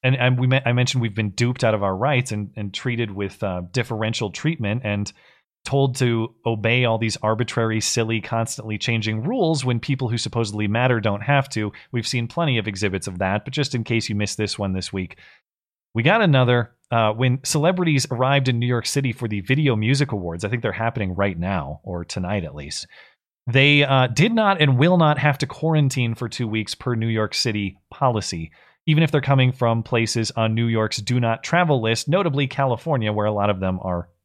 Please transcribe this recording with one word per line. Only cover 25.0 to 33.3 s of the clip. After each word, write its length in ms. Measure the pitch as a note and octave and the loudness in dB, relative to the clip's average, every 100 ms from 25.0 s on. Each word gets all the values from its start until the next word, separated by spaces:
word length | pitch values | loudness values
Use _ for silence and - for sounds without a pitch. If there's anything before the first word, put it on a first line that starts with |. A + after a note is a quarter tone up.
| D#3 D3 | 4 4
have 200 | D3+ C3+ | 2 0
to 80 | C#3 | -4
quarantine 680 | - D#3+ D#3 C#3 C3 A#2+ | -2 0 2 2 2 -2
for 140 | A2+ A#2+ | -2 -6
two 180 | - A2+ | -4 -2
weeks 280 | A2 G2+ | -2 -4
per 200 | - - | -6 -4
New 140 | A#2 A2+ | -2 0
York 240 | A2 G#2+ | 0 0
City 460 | - - G#2 G3 - _ | 0 -2 0 -4 -6 _
policy. 600 | - C3 A2 - E2 D#2+ _ _ _ - | -2 0 0 -2 -6 -8 _ _ _ 2
Even 160 | D#3 | 4
if 80 | E3 | 4
they're 120 | D3+ | 2
coming 280 | C3 C#3 B2+ | 2 4 4
from 320 | B2+ A#2+ A2+ | 2 0 0
places 480 | A2 A#2 A2+ A#2 A2 | 0 0 0 -2 -2
on 220 | - A2+ | -2 0
New 120 | A2 A#2 | 0 0
York's 320 | A2+ G#2+ - | 0 0 -4
do 200 | G#2 B2 | -2 0
not 240 | A#2+ A2+ | 0 -2
travel 380 | - E3+ F3 C3+ | 0 0 2 2
list, 260 | A2+ A2+ - | 0 -2 0
notably 400 | F3 F3+ C#3 C3+ | 0 0 0 -2
California, 640 | - C3+ A#2 - C#3+ G#2+ | 0 -2 -2 -2 -2 0
where 100 | G#2+ | 0
a 60 | G#2+ | 0